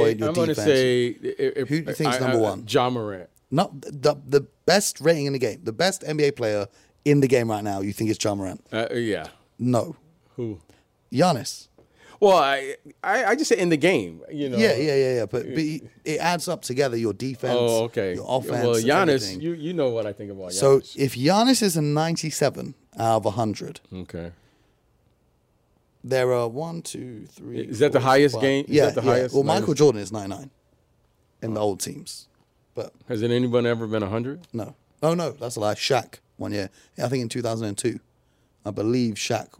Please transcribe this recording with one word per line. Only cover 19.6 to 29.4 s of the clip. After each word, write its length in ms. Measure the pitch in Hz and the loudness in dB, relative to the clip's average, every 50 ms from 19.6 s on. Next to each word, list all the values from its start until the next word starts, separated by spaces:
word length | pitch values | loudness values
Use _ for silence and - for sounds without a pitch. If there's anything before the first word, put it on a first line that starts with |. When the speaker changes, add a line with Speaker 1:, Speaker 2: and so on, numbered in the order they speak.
| 147 165 180 | -6 -6 -2
Speaker 1:
know 160 | 165 139 127 | -2 -2 0
what 160 | 117 113 107 | -2 -2 -4
I 80 | 104 98 | -6 -8
think 160 | - 110 101 | -10 -12 -12
about 220 | 98 95 92 90 92 | -12 -12 -12 -8 -2
Speaker 2:
So 260 | - 143 135 139 135 | 2 4 6 6 6
Speaker 1:
Giannis. 160 | - - - | 4 -2 -2
Speaker 2:
if 180 | - 139 131 - | -2 -2 0 0
Giannis 480 | 120 127 156 190 208 233 262 262 220 | 0 2 4 4 6 6 6 4 4
is 140 | 226 196 160 | 2 2 2
a 60 | 165 | 0
ninety-seven 920 | 151 147 147 151 160 165 165 - - 156 - - 147 131 - - 123 - 135 - _ _ - - | 0 2 2 0 0 0 -2 -2 -4 -6 -2 0 0 0 0 -4 -8 -12 -14 -16 _ _ -8 -2
out 180 | 113 113 113 110 | 0 2 2 2
of 80 | 98 | 2
a 60 | 110 | 0
hundred, 480 | 95 120 113 107 98 - 90 85 - - - _ | -2 0 -2 -2 -4 -6 -8 -12 -14 -16 -18 _
Speaker 1:
Okay. 400 | 95 92 87 - - 85 85 85 87 _ _ _ _ _ _ _ _ _ _ _ _ _ _ _ _ _ _ _ _ _ _ _ _ _ _ _ _ _ _ _ _ _ | -14 -14 -12 -12 -12 -12 -12 -12 -16 _ _ _ _ _ _ _ _ _ _ _ _ _ _ _ _ _ _ _ _ _ _ _ _ _ _ _ _ _ _ _ _ _
Speaker 2:
there 300 | - 123 131 131 127 127 | -6 -2 0 0 2 2
are 160 | 127 123 120 117 | 2 0 0 -2
one, 320 | 113 139 160 170 165 170 | -4 -6 -8 -8 -10 -10
two, 460 | - - - - 123 127 117 107 - | -12 -12 -12 -12 -12 -14 -14 -16 -18
three, 340 | - - - - - 120 123 | -20 -20 -18 -16 -12 -10 -10
Speaker 1:
Is 200 | - - 127 101 | -8 -8 0 2
that 120 | 139 143 | 2 4
the 80 | 139 131 | 4 4
Speaker 2:
four, 80 | 123 131 | 4 6
Speaker 1:
highest 260 | 131 139 147 139 120 | 6 8 6 6 4
Speaker 2:
five. 60 | 113 | 2
Speaker 1:
game? 220 | 131 135 139 139 143 | 2 2 2 0 0
Is 40 | - - | 2 4
Speaker 2:
Yeah, 120 | 147 139 | 4 4
Speaker 1:
that 80 | 147 - | 4 2
the 80 | 131 | 2
Speaker 2:
yeah. 80 | 120 131 | 2 2
Speaker 1:
highest? 220 | 120 127 127 123 - | 4 4 2 2 2
Speaker 2:
Well, 100 | 139 | 2